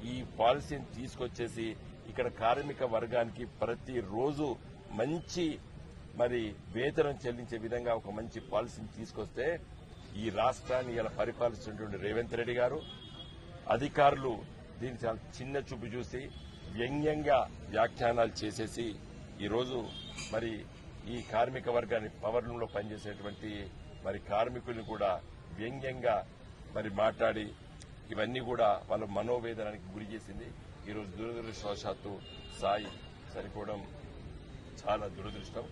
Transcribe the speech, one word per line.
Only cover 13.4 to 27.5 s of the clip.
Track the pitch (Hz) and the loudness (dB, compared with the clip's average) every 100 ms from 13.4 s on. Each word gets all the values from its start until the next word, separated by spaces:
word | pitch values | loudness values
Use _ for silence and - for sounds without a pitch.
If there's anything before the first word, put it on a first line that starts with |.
| - - - 113 | -12 -12 2 2
అధికారులు | 143 151 143 143 135 107 - - - - | 4 8 8 8 2 0 -4 -12 -12 -6
దీన్ని | 123 123 117 | -4 -2 -2
చాలా | 110 - - | -2 -6 -8
చిన్న | 127 139 127 | -2 -2 -2
చూపు | 113 110 120 | -6 -4 -4
చూసి | 117 127 143 - - - - 98 | -4 -6 -8 -10 -12 -12 -8 -2
వ్యంగ్యంగా | 120 147 151 151 147 135 107 - - | 0 2 4 4 6 6 6 -4 -2
వ్యాఖ్యానాలు | 104 117 - 120 120 113 - | 4 4 6 4 6 4 4
చేసేసి | 107 101 110 - 117 98 - - - - 101 | -2 -2 -4 -2 -4 -4 -10 -12 -12 -4 2
ఈరోజు | 110 127 127 101 - - - - | 2 2 0 -4 -8 -10 -10 -2
మరి | 110 117 107 - - - - - | 0 0 -2 -6 -12 -12 -10 -6
ఈ | 120 - | -6 0
కార్మిక | 110 123 131 110 120 | 4 4 2 2 2
వర్గాన్ని | 113 113 107 - | 4 2 0 -2
పవర్ | 104 117 120 | 2 2 2
లూమ్‌లో | 120 113 101 | -4 -2 -2
పనిచేసేటువంటి | 107 107 107 101 101 104 110 104 98 - - - 95 | -4 -6 -6 -6 -6 -6 -6 -6 -8 -10 -12 -6 -4
మరి | 98 - | -4 2
కార్మికుల్ని | 101 120 123 120 113 104 | 4 4 0 -4 -6 -4
కూడా | 110 101 87 - - - 90 | 2 4 4 -2 -14 -10 -4
వ్యంగ్యంగా | 113 135 131 127 120 104 - - - - - 107 | -4 -2 -4 0 4 4 0 -12 -16 -14 -6 -4
మరి | 107 101 | -2 4
మాట్లాడి | 110 107 117 110 107 | 4 6 4 4 -2